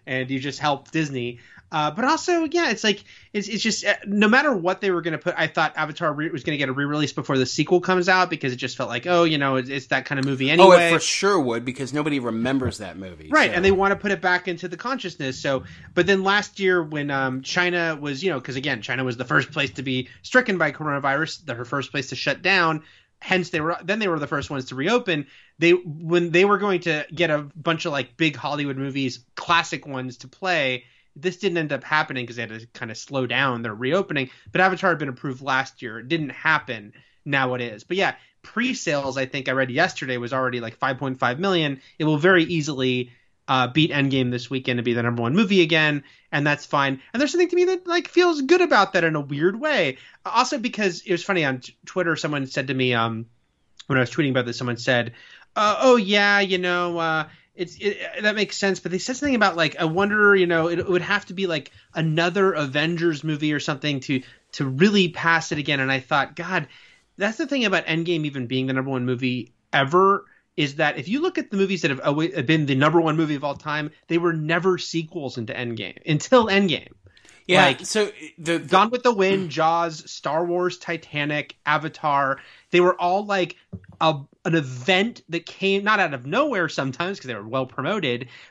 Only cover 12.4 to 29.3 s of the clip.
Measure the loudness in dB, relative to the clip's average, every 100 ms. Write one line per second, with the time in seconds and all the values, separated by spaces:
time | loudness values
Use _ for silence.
12.4 | 0 0 -2 -4 -10 -12 -14 -14 0 2
13.4 | 2 4 4 4 2 0 -2 -2 0 0
14.4 | 0 -6 -8 -8 -6 -6 -8 -8 -8 -4
15.4 | -2 -2 -4 -16 -4 0 2 2 4 2
16.4 | 0 -2 0 2 0 -4 -4 -2 -2 -4
17.4 | -4 0 0 0 -2 -4 -6 -4 -4 -4
18.4 | -6 -6 -4 -4 -4 -4 -4 -4 -2 -2
19.4 | 0 -4 -6 -6 -4 -4 -6 -12 0 0
20.4 | 2 0 -2 -2 -6 -2 -2 -2 -2 -8
21.4 | -10 -10 -6 -6 -4 -6 -6 -4 -4 -2
22.4 | 2 4 2 0 -6 _ _ _ -2 0
23.4 | 0 -2 -2 -4 -4 -2 0 -2 -2 -4
24.4 | -4 -6 -6 -4 0 0 0 -2 -4 -14
25.4 | -20 2 4 4 2 -10 0 0 4 4
26.4 | 4 4 2 0 0 -2 -4 -2 0 0
27.4 | -2 -4 -2 0 -2 -4 -4 -2 -2 0
28.4 | -4 -4 -4 -4 -4 -2 -4 -4 _